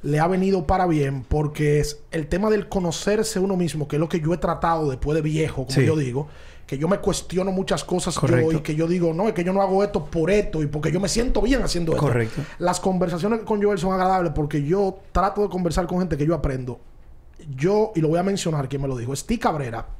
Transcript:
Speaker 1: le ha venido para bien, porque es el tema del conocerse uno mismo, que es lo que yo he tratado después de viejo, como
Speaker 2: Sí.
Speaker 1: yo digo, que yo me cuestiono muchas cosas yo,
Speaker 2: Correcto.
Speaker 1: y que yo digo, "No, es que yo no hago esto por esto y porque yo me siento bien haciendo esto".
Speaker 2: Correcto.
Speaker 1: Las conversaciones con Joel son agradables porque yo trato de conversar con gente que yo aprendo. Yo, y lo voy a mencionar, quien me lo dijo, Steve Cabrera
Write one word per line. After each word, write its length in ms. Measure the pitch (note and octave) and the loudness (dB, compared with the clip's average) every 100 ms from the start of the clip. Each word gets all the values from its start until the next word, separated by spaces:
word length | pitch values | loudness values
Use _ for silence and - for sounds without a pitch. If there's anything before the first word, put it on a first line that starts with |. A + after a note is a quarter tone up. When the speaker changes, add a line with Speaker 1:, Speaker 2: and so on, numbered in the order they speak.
Speaker 1:
le 180 | - D3+ | 0 2
ha 60 | E3+ | 2
venido 400 | F#3 F#3+ F#3+ D3+ | 2 2 2 2
para 200 | F#3+ F3+ | 2 4
bien, 380 | D#3 C#3 C#3 A#2+ | 2 2 -2 -2
porque 540 | D3+ D3 D3+ D3+ D3 | 0 0 0 2 2
es 180 | D3 - - | 2 -6 -8
el 180 | E3 D3+ | -6 -2
tema 200 | F3 G#3+ | 0 2
del 180 | G#3+ G#3 | 0 0
conocerse 720 | F#3+ F3 D3+ - G#3+ G#3+ F#3 | -2 -2 -2 0 0 0 0
uno 160 | G3 F#3 | 0 0
mismo, 320 | F3 D#3 D3 | -2 -2 -2
que 80 | D3 | -2
es 40 | |
lo 80 | D#3+ | 0
que 120 | F3+ | 0
yo 140 | D3+ | 0
he 20 | F3 | 0
tratado 500 | F3+ D#3 E3+ E3 D3+ | -2 0 0 0 0
después 240 | B2+ C#3+ D#3 | -2 0 0
de 60 | |
viejo, 420 | D#3 D#3 D#3 - | 0 0 -2 -2
como 60 | B2+ | -2
Speaker 2:
Sí. 160 | C#3+ D3+ | 2 4
Speaker 1:
yo 100 | D#3 | 2
digo, 320 | C3 B2 D3 - - - - | 0 -4 -6 -12 -18 -20 -10
que 100 | C3+ | -4
yo 120 | D#3+ | 0
me 100 | G3 | 0
cuestiono 540 | G3 E3+ - F3 F#3+ | 0 -2 -4 -4 -2
muchas 320 | F#3 F#3+ E3 | -2 -2 -4
cosas 300 | - F#3 F3 | -2 -2 -2
yo, 60 | D3+ | 0
Speaker 2:
Correcto. 320 | D#3 E3+ D#3+ | 2 4 4
Speaker 1:
y 80 | D#3+ | 0
que 140 | D3+ | -2
yo 120 | D3+ E3 | -2 0
digo, 260 | F3+ E3+ | 2 0
"No, 140 | D#3+ G#3 | 2 0
es 60 | |
que 100 | F3 | 0
yo 80 | F3 | 0
no 80 | F#3+ | 2
hago 200 | G3 F#3+ | 2 2
esto 220 | G3+ G3+ | 2 -2
por 260 | D3 E3+ E3 | -2 0 2
esto 320 | G#3 - D#3 | 2 2 -2
y 40 | D3 | -2
porque 240 | D3 D#3 | -2 0
yo 80 | F3 | 0
me 80 | G3 | 0
siento 320 | A3 B3+ A#3 | 0 2 2
bien 200 | G#3 C4 | 4 2
haciendo 300 | G#3 F3 E3 | 2 0 0
esto". 120 | C#3 | 2
Speaker 2:
Correcto. 380 | D3 A#2 A2 - C#3 - | 2 2 0 -4 -8 -2
Speaker 1:
Las 220 | F3 F3 | -2 0
conversaciones 600 | G3+ F#3 F3+ E3+ G3+ A3+ | 0 0 0 0 0 -2
con 180 | A3 G#3+ | 0 0
Joel 160 | G3+ G3+ | 2 2
son 140 | F#3 | 0
agradables 380 | F#3 F#3 F#3+ F3 | 2 2 2 2
porque 280 | D#3 D3 D3+ | 0 0 0
yo 360 | C#3+ F#3+ G3 F#3+ - | 0 2 0 -2 -4
trato 280 | F3+ F#3+ G3+ | 0 0 0
de 60 | G#3 | -2
conversar 380 | F#3 F3 D#3 F3 | 0 0 0 0
con 120 | F3+ | -2
gente 160 | F#3 D3+ | 0 0
que 80 | D3 | 2
yo 80 | |
aprendo. 460 | E3 D3 C3 B2+ A#2+ - - - - - - D#3 C3 | 2 0 -2 -6 -10 -16 -20 -20 -20 -20 -20 -14 -2
Yo, 360 | E3 G#3 G#3+ | 2 2 2
y 60 | E3 | 2
lo 60 | D#3 | 2
voy 100 | E3 | 2
a 40 | |
mencionar, 460 | F#3+ G3+ E3+ D#3 C3 | 0 0 -2 -2 -4
quien 120 | C#3 | -4
me 60 | C#3 | -4
lo 80 | B2+ | -4
dijo, 160 | A#2 C#3 | -4 -6
Steve 240 | - A3+ | -2 0
Cabrera 460 | A#3+ D#3 A2+ A2 - | 0 0 -4 -6 -8